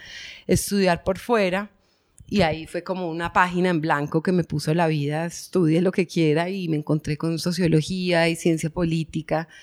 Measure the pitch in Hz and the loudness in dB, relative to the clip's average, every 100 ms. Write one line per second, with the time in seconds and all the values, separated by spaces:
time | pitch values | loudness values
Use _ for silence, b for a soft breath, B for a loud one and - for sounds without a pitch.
0 | B B B B - 180 - 202 185 170 | B B B B -2 0 0 2 2 2
1 | - 185 - 233 190 185 208 _ _ _ | 0 -4 0 2 2 0 -6 _ _ _
2 | _ _ - 208 165 160 160 175 175 185 | _ _ -4 2 2 0 -6 -8 -6 -4
3 | 175 160 170 196 180 175 185 170 156 147 | -4 -4 0 2 2 2 2 2 2 0
4 | 147 160 190 180 156 151 156 165 160 156 | 0 -2 0 0 0 -4 -2 0 2 0
5 | 143 151 170 - - 190 160 160 180 190 | -2 -4 -6 -8 -4 0 4 4 2 0
6 | 170 175 160 147 175 196 175 151 151 151 | -2 2 2 2 0 -4 -2 -2 0 -2
7 | 151 151 165 160 180 170 175 156 147 185 | 0 -4 -2 -2 -2 0 2 2 2 -2
8 | 180 170 165 165 175 160 160 180 170 165 | 0 2 2 2 0 0 -2 -2 0 0
9 | 156 160 - 156 165 B | -2 -6 -4 -4 -4 B